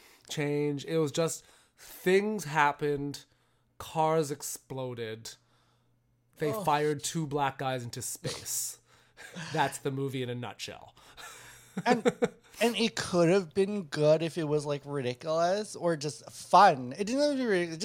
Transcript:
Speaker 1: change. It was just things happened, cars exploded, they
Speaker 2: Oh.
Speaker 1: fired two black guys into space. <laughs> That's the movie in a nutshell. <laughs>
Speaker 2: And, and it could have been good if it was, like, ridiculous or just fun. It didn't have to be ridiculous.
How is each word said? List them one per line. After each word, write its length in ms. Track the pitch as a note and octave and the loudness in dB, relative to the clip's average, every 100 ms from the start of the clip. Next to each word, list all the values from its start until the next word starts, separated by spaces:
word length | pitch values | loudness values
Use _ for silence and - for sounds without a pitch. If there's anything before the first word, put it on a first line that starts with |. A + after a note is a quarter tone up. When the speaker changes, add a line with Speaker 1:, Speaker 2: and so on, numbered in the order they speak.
| - - - | -20 -20 -10
Speaker 1:
change. 560 | - C#3+ D3 D3 C#3+ C#3 | -4 -2 0 0 -2 -2
It 120 | D#3+ | 0
was 140 | D3+ | 0
just 340 | E3 D#3+ - - _ _ _ | 0 -2 -4 -12 _ _ _
things 680 | - - F#3 F#3+ G#3+ G#3+ D3 | -20 -4 4 4 4 -4 -2
happened, 800 | D#3 D3 C#3+ D3 C#3+ C#3+ C#3 - _ _ _ _ _ | 4 4 2 -2 -2 -4 -10 -16 _ _ _ _ _
cars 520 | - D#3+ D#3+ D#3+ D3 | -6 0 2 2 0
exploded, 1000 | C#3+ - - _ C3 B2+ A#2 A2 A2 A2+ - _ _ _ _ _ _ _ _ _ - | -4 -8 -10 _ -8 -8 -6 -8 -8 -12 -18 _ _ _ _ _ _ _ _ _ -6
they 140 | D3+ | -4
Speaker 2:
Oh. 100 | G#3 | 0
Speaker 1:
fired 400 | E3+ D3 D3+ D3 | 0 2 2 -2
two 240 | - E3 D3+ | -4 -4 -4
black 300 | C#3+ C3+ - | -2 -2 -2
guys 240 | C3+ C3 | -4 -4
into 180 | A#2+ B2+ | -8 -10
space. 800 | - - D3 - - - - - _ _ _ | -10 -8 -8 -8 -8 -6 -6 -10 _ _ _
<laughs> 380 | - - F3+ D#3 | -20 -16 -14 -6
That's 260 | D3+ C#3 - | -2 -2 -2
the 120 | D3 | -6
movie 320 | C3+ C#3 C3 | -6 -6 -6
in 60 | B2 | -6
a 60 | A#2+ | -6
nutshell. 600 | A#2 - - D#2+ - _ | -10 -12 -14 -14 -18 _
<laughs> 60 | - - - - - - - - A3+ | -20 -20 -20 -18 -20 -20 -12 -4 2
Speaker 2:
And, 180 | B3 A#3+ - A#3 - _ - | 2 2 0 -4 -4 _ 0
and 160 | A3+ G3 | 0 2
it 220 | A3+ - | -2 -2
could 320 | - F3 E3 | -2 4 4
have 240 | G3 E3 | 4 2
been 300 | G3 G3 G#3 | -2 0 -2
good 380 | D#3 D3+ D3+ D#3 | -6 2 4 4
if 160 | D#3+ F3 | 2 -2
it 60 | |
was, 220 | D3+ D3+ D3 | -2 -2 -2
like, 160 | C#3+ | -6
ridiculous 880 | C#3+ C#3+ B2 B2 D#3+ D#3+ F3 G3+ G#3 | -6 -4 -4 -4 -4 0 2 0 -4
or 220 | - E3+ D#3+ | -4 -2 -2
just 340 | D3 - - | -4 -8 -16
fun. 640 | - - F3+ G3 C3+ B2 D#3+ | -18 6 10 10 8 -2 -6
It 60 | G3+ | -2
didn't 140 | C4+ | 0
have 100 | D4 | 2
to 60 | C4+ | 2
be 80 | B3 | 2
ridiculous. 320 | F#3 F3 D#3+ | 2 0 -6